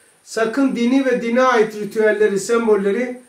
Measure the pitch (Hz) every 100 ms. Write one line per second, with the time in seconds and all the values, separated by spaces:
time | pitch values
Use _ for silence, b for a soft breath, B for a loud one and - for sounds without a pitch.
0 | b b - - 220 226 269 208 233 269
1 | 262 240 233 240 254 240 214 214 202 220
2 | 214 202 214 196 - 233 233 208 196 214
3 | 254 247